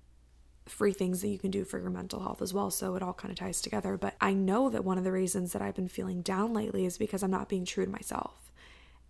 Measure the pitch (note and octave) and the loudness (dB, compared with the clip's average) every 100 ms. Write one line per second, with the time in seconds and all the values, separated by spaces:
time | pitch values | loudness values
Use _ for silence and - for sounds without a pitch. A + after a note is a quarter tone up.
0 | - - - - - - - - G#3 F#3+ | -20 -20 -20 -20 -20 -20 -10 2 2 4
1 | F3+ F3+ G#3 F#3+ F#3+ G3 F#3 F#3+ F#3 F3+ | 0 0 -2 -2 0 0 -2 -4 -4 -4
2 | F#3 - F#3+ - F#3 F#3+ G3+ - F#3+ F#3 | -4 -4 -4 -4 -2 0 0 0 0 -2
3 | F3+ F3+ F#3+ F3+ F#3 E3+ - G#3+ F#3+ F#3+ | -4 -6 -8 -6 -4 -4 -2 -2 0 0
4 | G3 - G3 G3 F#3+ G#3 C4+ A3 F#3+ F#3 | -2 2 2 4 4 6 4 2 2 2
5 | F#3 F#3+ F3+ F#3 F3 G3+ G3+ G3 F3+ - | 2 2 2 2 0 0 -2 -2 -4 -2
6 | F#3 F3+ F3 F#3 A3 A3 G#3 G3 F#3 F3 | -4 -2 0 2 2 2 0 0 0 0
7 | G#3+ F#3+ F#3+ F#3+ G3+ F#3+ F3+ - F#3 G3 | -2 0 2 0 0 -2 -2 -2 -2 -2
8 | - - - - - - - - - - | -4 -4 -4 -8 -20 -20 -20 -20 -20 -20